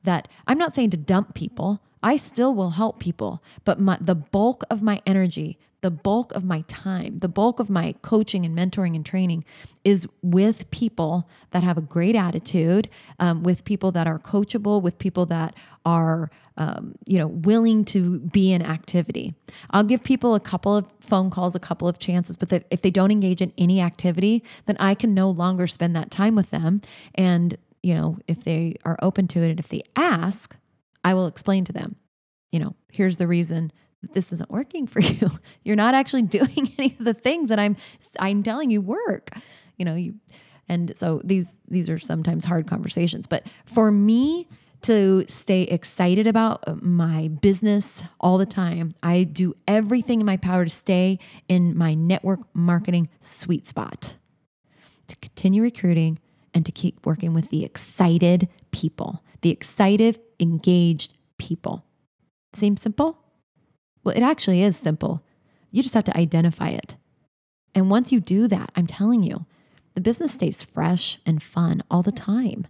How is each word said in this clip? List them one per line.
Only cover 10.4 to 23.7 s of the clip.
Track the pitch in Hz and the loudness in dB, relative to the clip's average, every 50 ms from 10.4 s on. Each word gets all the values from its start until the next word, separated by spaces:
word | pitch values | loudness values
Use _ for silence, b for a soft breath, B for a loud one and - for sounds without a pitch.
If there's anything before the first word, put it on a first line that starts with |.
| 196 214 226 - 180 - | 4 2 2 -2 -6 -14
people | - - 240 220 - - 165 156 165 180 170 b b b b b | -8 -4 -4 -4 -2 -2 -4 -2 -2 -2 -4 b b b b b
that | - 180 175 | -2 0 0
have | 180 170 160 | 2 0 -2
a | |
great | 160 139 - 170 170 190 233 | -4 -4 -2 0 2 2 2
attitude, | 226 190 175 165 160 - - - 185 160 165 175 202 220 - B B B B B B | 2 0 0 -4 -4 -6 -2 0 2 2 4 4 2 0 -2 B B B B B B
um, | 180 175 170 160 165 | 0 0 0 2 2
with | 180 180 - - | 0 0 0 0
people | - 208 190 - 190 | -4 -4 -2 -2 -2
that | 180 175 165 165 | 0 0 0 0
are | 160 160 | -2 -4
coachable, | _ - - 202 208 202 - 233 208 202 208 208 | _ -2 -2 -2 -2 0 -4 -4 0 0 0 2
with | 185 175 175 _ | 0 0 -4 _
people | - 196 - - 180 165 | -6 -4 0 0 -2 0
that | 170 165 160 160 - B B B B B _ | 0 -2 -2 -4 -6 B B B B B _
are, | 165 170 170 165 165 160 165 160 156 b b b b b - | 2 2 4 4 2 0 0 -2 -8 b b b b b -6
um, | 160 151 - - - - - - - | -4 -4 -4 -8 -10 -14 -14 -18 -4
you | - 190 180 | 0 0 2
know, | 156 156 | 2 0
willing | 170 170 156 196 214 233 226 226 220 214 208 | -4 -2 2 2 4 4 4 4 4 2 2
to | - - 202 180 175 180 156 | 2 0 0 0 0 -2 -2
be | 123 170 - 202 190 190 | -4 -2 0 2 4 4
in | 185 175 | 2 2
activity. | 165 156 160 160 - - - 175 165 - - - - - 165 _ _ B B B B B | 0 -2 -6 -8 -8 -4 -2 -2 -2 -2 -6 -8 -8 -10 -12 _ _ B B B B B
I'll | - 196 214 | 2 2 4
give | 208 247 240 - | 4 2 0 2
people | - 262 254 - 247 226 | 0 0 2 2 2 0
a | 208 | 0
couple | - - - 180 - 202 208 | 0 -2 -6 -2 0 2 0
of | 208 190 - _ _ | 0 0 -4 _ _
phone | - - 214 190 190 190 | -4 0 0 2 2 0
calls, | 175 185 180 180 175 | -2 -2 -2 -2 -2
a | 185 | -4
couple | - - 170 - 170 175 | -6 -6 -6 -2 -2 -2
of | 175 - | -2 -2
chances, | - - 175 180 170 - 175 | -4 -2 -2 -2 -2 -4 -6
but | - - - | -6 -2 -2
that | - 175 - _ | -2 -2 -2 _
if | - 175 | -6 0
they | - 185 | 0 2
don't | 175 196 185 196 | 2 4 4 4
engage | 214 214 196 185 180 165 | 4 4 2 2 0 0
in | 185 185 - - | -2 -6 -2 0
any | 180 170 | 2 4